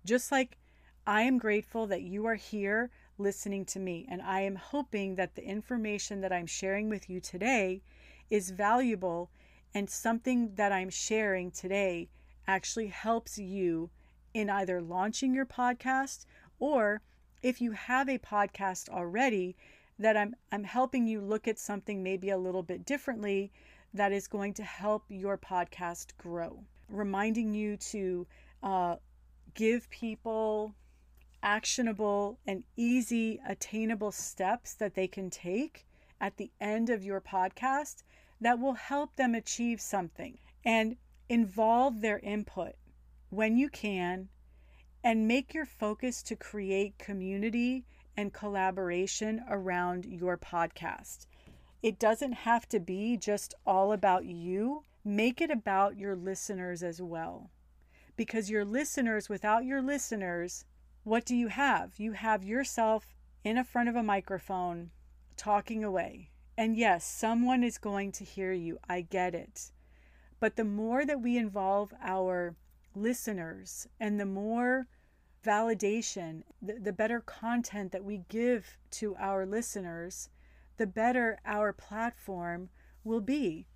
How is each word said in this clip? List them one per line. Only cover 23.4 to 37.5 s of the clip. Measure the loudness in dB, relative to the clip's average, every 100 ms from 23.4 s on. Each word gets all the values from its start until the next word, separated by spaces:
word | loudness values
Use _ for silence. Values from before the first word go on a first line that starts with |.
| -2 -10 -20 -20 _
that | 0 2
is | 0 -2
going | -4 -4
to | -6
help | -10 -4 0 0 -2
your | -6 -4 -4
podcast | -2 -2 -2 -4 -8 -6 -12 -14
grow. | -8 -6 -6 -10 -20 -20 -10
Reminding | -4 -2 0 0 0 0
you | -2 -2 -4
to, | -6 -4 -2 -2 -6 -16 -20 -8
uh, | -2 0 0 -2 -8 -20 -20 -20 -18
give | 0 2 2 -2
people | -10 -8 -6 -4 0 0 0 -2 -8 -20 -20 -20 -20 -20 -4
actionable | 0 2 0 0 0 2 2 2 0 -4 -6
and | -6 -6 -2
easy, | 2 2 2 0 0 -2 -6
attainable | -8 -6 -4 -2 -2 -4
steps | -4 -10 -2 0 0 -4
that | -4 -4
they | 0 -2
can | -2 -8
take | -6 -4 -2 -2 -8 _ _ -20 _
at | -6 -6
the | -12 _
end | -2 0 2
of | 0
your | -2 -6
podcast | -2 0 0